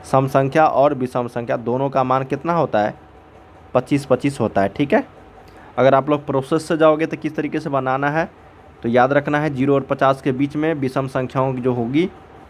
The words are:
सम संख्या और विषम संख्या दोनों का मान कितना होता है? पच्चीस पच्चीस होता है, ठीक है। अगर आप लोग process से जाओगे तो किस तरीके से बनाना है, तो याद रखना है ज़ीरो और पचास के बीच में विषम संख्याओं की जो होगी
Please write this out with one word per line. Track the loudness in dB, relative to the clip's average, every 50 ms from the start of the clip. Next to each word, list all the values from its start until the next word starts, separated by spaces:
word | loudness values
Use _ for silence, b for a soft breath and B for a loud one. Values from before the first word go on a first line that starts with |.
| -4
सम | 2 2 2 2 4
संख्या | 2 2 0 2 2 4 4
और | 4 4 4 2 2 2
विषम | -2 -6 -4 -4 -4 -6 -4
संख्या | -6 -8 -4 -4 -6 -4
दोनों | -2 -4 -2 -2 -2 -2
का | 0 0 0
मान | 2 0 -2 0
कितना | -4 -6 -6 -4 -2 0
होता | 0 0 0 0 0
है? | 0 0 -4 -8 -20 -20 -20 -20 -20 -20 -20 -20 -20 -20 -20 -20 -20 -2 -2
पच्चीस | -2 0 0 -2 -2 2
पच्चीस | 0 0 0 0 -4 -2 0
होता | -2 0 2 0
है, | 0 0
ठीक | 0 -2 0 2 2
है। | 0 0 -2 -16 -20 -20 -20 -20 -20 -20 B B B B B B
अगर | 2 4 4 4
आप | 4 2 0
लोग | -2 -2 -2
process | -2 -4 -4 -2 0 -2 -2 -2
से | -2 0
जाओगे | 4 4 4 4 2 -2
तो | -4 -6
किस | -8 -8 -8 -6
तरीके | -6 -6 -4 -6 -6
से | -6 -2
बनाना | -4 -2 0 0 -2 0 -2 -2
है, | 0 -2 -4 -4 -8 -20 -20 -20 -20 -20 -20 -20 -20 -8 -6
तो | 0
याद | 4 4 4 4 2
रखना | 0 0 0 -2 0
है | -2 -2 -2
ज़ीरो | 0 0 2 2
और | 0 0
पचास | -2 -2 2 2 2 2 0
के | -2 -4 -2
बीच | -2 -2 -4 -2
में | -2 -2 -2 -2
विषम | -2 -4 -4 -2 -4 -4 -2
संख्याओं | -4 -4 -6 -2 -2 -2 -2 -2 -2
की | -2
जो | -2 -2 -2
होगी | -2 -4 -2 0 0 -2 -2 -6 -14 -20 -20 -20 -20 -20